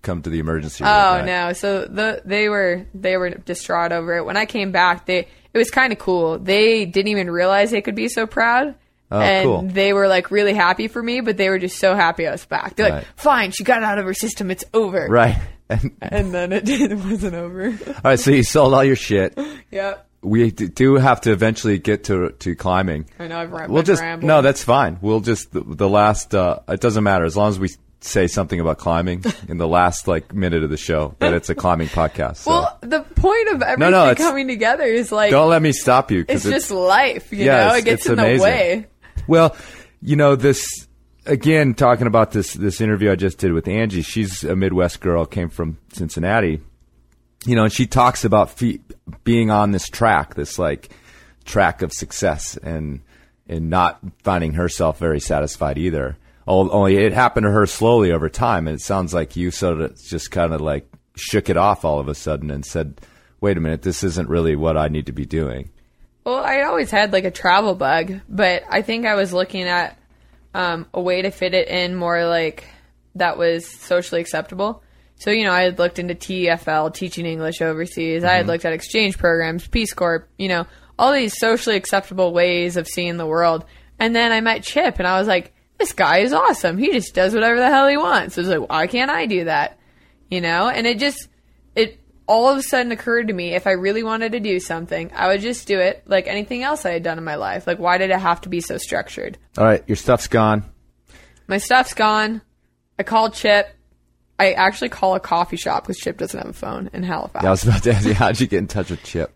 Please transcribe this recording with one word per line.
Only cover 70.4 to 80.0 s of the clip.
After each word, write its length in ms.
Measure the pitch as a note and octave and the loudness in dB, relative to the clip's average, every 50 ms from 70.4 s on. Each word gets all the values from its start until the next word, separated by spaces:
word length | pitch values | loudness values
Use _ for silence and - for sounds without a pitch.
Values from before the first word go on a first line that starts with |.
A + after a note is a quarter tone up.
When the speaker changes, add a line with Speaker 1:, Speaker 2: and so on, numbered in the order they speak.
| _ _ _ | _ _ _
Speaker 2:
um, 320 | F#3 F3+ F3 E3+ E3 E3+ _ - | -4 -4 -4 -4 -6 -8 _ -8
a 60 | - | -6
way 200 | F3+ F3+ F3+ F#3 F#3 | -2 -2 -2 -2 -2
to 80 | G3 | -4
fit 220 | F#3 - F#3 F#3 F3+ | -4 -4 -4 0 0
it 160 | F#3 E3+ - | 0 0 0
in 260 | - F3+ F3+ F3 F3+ | -2 -4 -2 -2 -4
more, 320 | F#3 F3 E3+ E3+ E3+ E3+ | -4 -2 -2 0 0 0
like, 380 | E3+ E3+ E3+ E3 D#3 D#3 - - - - - _ _ _ _ _ _ _ | 0 0 0 0 -2 -6 -8 -20 -20 -20 -20 _ _ _ _ _ _ _
that 200 | F3 F3+ E3+ D#3 | -2 -2 -2 0
was 300 | - E3+ E3+ E3+ E3 E3+ | 0 0 0 0 -2 -6
socially 540 | - - - - - F3+ F3 F3 - - E3+ E3+ | -12 -20 -20 -6 -2 -2 -2 -2 -2 -4 -6 -4
acceptable. 600 | - - D#3 D#3 - F#3 F3+ G3 G#3+ A3+ - _ _ _ _ _ _ _ | -4 -6 -8 -8 -8 -6 -6 -6 -6 -6 -8 _ _ _ _ _ _ _
So, 140 | _ - G#3 | _ -4 -2
you 140 | G#3 A3 G#3+ | 0 0 2
know, 80 | G3 F3+ | 2 2
I 100 | F3+ F#3 | 4 2
had 160 | F3+ F3+ F3+ | 2 2 2
looked 200 | F3 F3 F3 - | 0 0 0 -4
into 160 | F3 F3+ F3 | -6 -6 -8
T 300 | F3 - - F#3+ F#3 F3+ | -8 -8 -8 -6 -2 0
E 40 | E3+ | 0
F 180 | E3 E3 - | 0 0 -2
L, 240 | - D#3 D#3 D#3 D#3+ | -2 -2 0 -2 -2
teaching 340 | E3+ - F#3+ F3 - - E3+ | -4 -6 -10 -8 -8 -8 -8
English 340 | E3+ D#3+ D#3+ D#3+ D#3 E3 - E3 | -8 -6 -6 -6 -6 -4 -4 -4
overseas. 600 | D#3+ D#3+ D#3 E3+ F3 - - E3 E3 D#3+ E3 F3 | -4 -2 -4 -6 -8 -6 -6 -4 -2 -2 -2 0
I 80 | F3+ F3+ | 0 0
had 80 | F3+ E3+ | 2 0
Speaker 1:
Mm-hmm. 80 | E3+ | 0
Speaker 2:
looked 140 | E3+ E3+ - | -4 -2 -2
at 80 | E3+ D#3+ | -4 -6
exchange 440 | D#3+ - - - A3 A3 G3 F#3+ - | -6 -8 -4 -2 0 0 0 -2 0
programs, 480 | - F3 E3 E3 E3 D#3+ E3 F3 - - | 0 0 2 2 0 -2 -4 -6 -10 -6
Peace 240 | - A#3 A3 G3 - | -4 -4 -4 -4 -4
Corps, 340 | - | -4